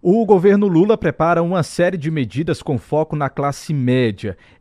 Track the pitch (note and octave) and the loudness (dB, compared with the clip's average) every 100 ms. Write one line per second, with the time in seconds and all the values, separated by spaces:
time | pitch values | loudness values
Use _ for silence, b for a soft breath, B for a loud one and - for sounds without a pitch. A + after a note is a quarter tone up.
0 | F3+ G#3+ G#3 G3 G3 G3+ G3+ E3 G#3 G#3+ | 0 2 4 4 6 4 2 2 2 2
1 | E3+ - D#3+ E3+ E3+ F#3 - - F3 - | 0 -2 0 0 0 -2 -4 -2 -2 -2
2 | C#3+ D#3+ A#2 B2+ E3 D#3+ - B2 - D3+ | -6 -4 -4 -4 -4 -4 -4 -6 -2 -4
3 | D#3 D3+ C3+ - C#3+ C#3 - D3 B2 B2+ | -2 -4 -4 -4 -6 -6 -6 -2 0 2
4 | A#2+ G2 G#2 F2+ b b | 0 -2 -10 -12 b b